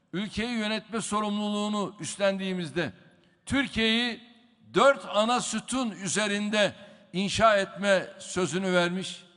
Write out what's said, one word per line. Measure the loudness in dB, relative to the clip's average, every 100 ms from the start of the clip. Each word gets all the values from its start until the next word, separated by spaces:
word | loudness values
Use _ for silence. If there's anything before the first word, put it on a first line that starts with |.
| -10
ülkeyi | -6 -4 -4 -2 -2
yönetme | -2 -4 -4 -6
sorumluluğunu | -2 -2 0 -2 -2 -2 0 -2 -4 -6
üstlendiğimizde | -10 0 0 0 -4 -4 -4 -4 -4 -8 -20 _ _ _ -4
Türkiye'yi | -2 0 0 2 2 0 -4 -14 -20 _ _ -2
dört | 4 6 4 0
ana | 0 2 2
sütun | 0 -6 -4 -2 -2
üzerinde | -4 -4 -2 0 0 0 2 2 0 -20 -20 -6
inşa | -2 0 4 6 6
etme | 0 -2 2 2 2 -12
sözünü | -6 -2 -2 0 2
vermiş, | 2 2 -2 -6 -12 -18